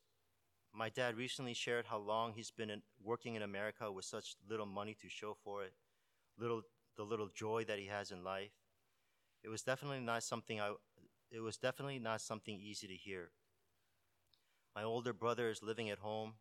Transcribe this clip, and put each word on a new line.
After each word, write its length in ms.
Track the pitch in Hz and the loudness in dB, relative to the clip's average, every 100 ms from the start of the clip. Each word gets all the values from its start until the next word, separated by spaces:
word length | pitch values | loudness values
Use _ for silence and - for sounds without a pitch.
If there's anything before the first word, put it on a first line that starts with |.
| _ _ _ _ _ _ _ | _ _ _ _ _ _ _
My 160 | 107 113 | 0 2
dad 280 | 110 123 113 | 4 4 4
recently 360 | 123 - 127 | 0 0 -2
shared 340 | 117 - 120 113 | 0 4 4 4
how 100 | 113 | 0
long 360 | 104 110 117 | 4 4 4
he's 180 | 110 107 | 0 -6
been 180 | - 113 | -4 -4
in, 120 | 107 - - | -4 -8 -8
working 320 | 95 117 123 113 | -2 0 0 -2
in 60 | |
America 500 | 104 98 107 - 110 | 0 0 0 0 -2
with 140 | 95 92 | -2 -4
such 300 | 110 - - 98 | -6 -6 -10 -4
little 180 | 110 104 | -2 0
money 300 | 98 104 107 | -2 -4 -6
to 80 | 90 | -10
show 260 | - 107 104 | -6 -6 -6
for 200 | 104 101 | -4 -4
it, 100 | 95 - _ _ _ _ _ - | -4 -8 _ _ _ _ _ -2
little, 240 | 117 117 104 _ _ - | 2 2 0 _ _ -6
the 80 | |
little 240 | 104 110 104 | 0 2 0
joy 380 | - 110 113 110 | 0 2 2 2
that 120 | 104 | 0
he 80 | 98 | 0
has 240 | 101 98 | -2 -2
in 120 | 95 | -4
life. 280 | 90 95 101 - _ _ _ _ _ _ _ _ | -2 -2 -2 -8 _ _ _ _ _ _ _ _
It 60 | 107 | -6
was 140 | 110 | -2
definitely 360 | - 131 143 135 | 0 0 0 -2
not 240 | 117 117 | 2 2
something 380 | - 117 - 110 | 2 -2 -2 0
I 120 | 104 101 _ - - _ - | 0 0 _ -20 -20 _ -12
it 80 | 113 | -6
was 180 | 113 104 | -4 0
definitely 420 | 127 127 139 135 | 0 0 -2 -2
not 220 | 113 110 | 0 0
something 380 | - 107 - 101 | 0 -4 -4 -8
easy 280 | 104 101 104 | -6 -8 -8
to 60 | |
hear. 380 | 92 101 95 85 _ _ _ _ _ _ _ _ _ _ _ _ _ _ 107 | -8 -6 -6 -6 _ _ _ _ _ _ _ _ _ _ _ _ _ _ -2
My 80 | |
older 300 | 110 117 120 | 0 2 2
brother 360 | 107 117 117 117 | 2 4 4 4
is 140 | 107 | 2
living 260 | 104 110 110 | 0 0 0
at 100 | 101 | 0
home 340 | 107 110 110 110 | -2 -2 -2 -8